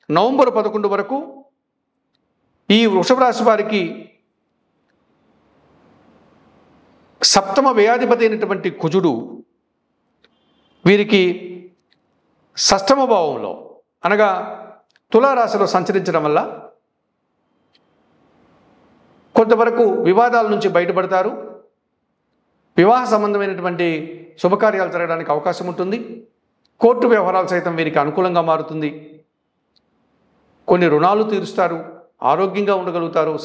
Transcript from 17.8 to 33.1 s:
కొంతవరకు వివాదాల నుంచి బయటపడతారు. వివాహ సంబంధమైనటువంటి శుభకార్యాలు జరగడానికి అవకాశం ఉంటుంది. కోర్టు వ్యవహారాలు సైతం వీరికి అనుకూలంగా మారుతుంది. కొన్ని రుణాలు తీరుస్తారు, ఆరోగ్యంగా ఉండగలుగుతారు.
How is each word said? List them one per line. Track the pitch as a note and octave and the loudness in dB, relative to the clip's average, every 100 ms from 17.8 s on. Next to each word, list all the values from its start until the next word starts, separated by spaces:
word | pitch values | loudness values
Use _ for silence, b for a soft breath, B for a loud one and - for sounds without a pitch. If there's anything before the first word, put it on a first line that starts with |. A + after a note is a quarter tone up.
| _ _ _ _ _ _ _ _ _ _ _ _ _ _ _ - | _ _ _ _ _ _ _ _ _ _ _ _ _ _ _ 0
కొంతవరకు | A3 A3 A#3 A#3+ A3 - E3 | 2 2 2 2 0 2 2
వివాదాల | F#3+ A#3+ A#3 G#3+ | 4 2 2 0
నుంచి | G3+ G3 F3 | -2 0 0
బయటపడతారు. | F3 F3 F3+ F#3 G3 - - - _ _ _ _ _ _ _ _ _ _ _ - | 0 -2 -2 -2 -2 -6 -14 -20 _ _ _ _ _ _ _ _ _ _ _ 2
వివాహ | F#3+ B3 A#3+ | 4 4 2
సంబంధమైనటువంటి | G#3+ G#3 G3+ G3 F3 F3 F3 F3 D#3 D#3+ - - - | 0 0 -2 -4 -4 -6 -2 -2 -4 -8 -16 -20 -4
శుభకార్యాలు | F3+ G3+ G#3+ G3 F3+ F3 | 0 2 2 0 -2 -4
జరగడానికి | E3+ E3 D#3 | -4 -4 -4
అవకాశం | D#3 F#3 E3+ F3+ | -4 -4 -6 -8
ఉంటుంది. | D#3 F#3 A3+ A3+ - - _ _ _ _ _ | -6 -4 -6 -8 -18 -20 _ _ _ _ _
కోర్టు | A#3 A#3+ A#3+ | 2 4 2
వ్యవహారాలు | G#3+ F3+ F#3 F#3 | 2 2 0 0
సైతం | F3+ F3 D#3+ | -2 -2 -2
వీరికి | D#3+ D#3 | -2 0
అనుకూలంగా | D3 D3+ F#3 F3 E3 | 0 0 0 0 0
మారుతుంది. | D#3+ D#3 D#3 D3+ D3+ - D#3 _ _ _ _ _ _ _ _ _ _ _ _ _ _ - | -2 -4 -8 -8 -10 -18 -20 _ _ _ _ _ _ _ _ _ _ _ _ _ _ 0
కొన్ని | F3+ E3+ | 2 4
రుణాలు | D3+ F3 G#3 G#3+ | 4 2 2 0
తీరుస్తారు, | G3+ - - F3 E3 - - - _ B2 | -4 -4 -2 -2 -4 -10 -20 -20 _ -2
ఆరోగ్యంగా | D#3 F#3+ F3+ G3+ G3 | 0 -2 -2 -2 -2
ఉండగలుగుతారు. | F3+ E3+ E3 | -4 -6 -4